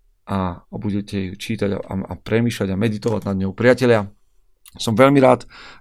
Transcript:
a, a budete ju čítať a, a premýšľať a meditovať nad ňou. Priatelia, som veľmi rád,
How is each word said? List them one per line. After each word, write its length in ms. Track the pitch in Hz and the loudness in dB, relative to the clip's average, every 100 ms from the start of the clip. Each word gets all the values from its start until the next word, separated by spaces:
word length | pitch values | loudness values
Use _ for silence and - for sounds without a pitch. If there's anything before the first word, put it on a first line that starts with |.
| _ _ - | _ _ -8
a, 320 | 98 92 82 | -4 -4 -8
a 120 | - - | -14 -8
budete 480 | 104 101 104 101 92 | -4 -4 -4 -6 -8
ju 60 | 95 | -10
čítať 400 | - 110 101 98 | -8 -4 -4 -4
a, 40 | |
a 300 | - 95 - 90 | -6 -8 -8 -10
premýšľať 560 | - 110 120 - 101 | -4 0 0 -2 -4
a 80 | 95 | -2
meditovať 420 | 113 107 117 107 101 | -2 -2 -4 -4 -4
nad 80 | 95 | -4
ňou. 160 | 95 | -4
Priatelia, 560 | 90 120 123 123 110 101 _ _ _ _ _ - - | 0 2 4 4 2 0 _ _ _ _ _ -20 -8
som 160 | - 110 | -2 4
veľmi 240 | 135 143 | 6 6
rád, 240 | 127 123 - - - - | 6 4 -2 -20 -20 -10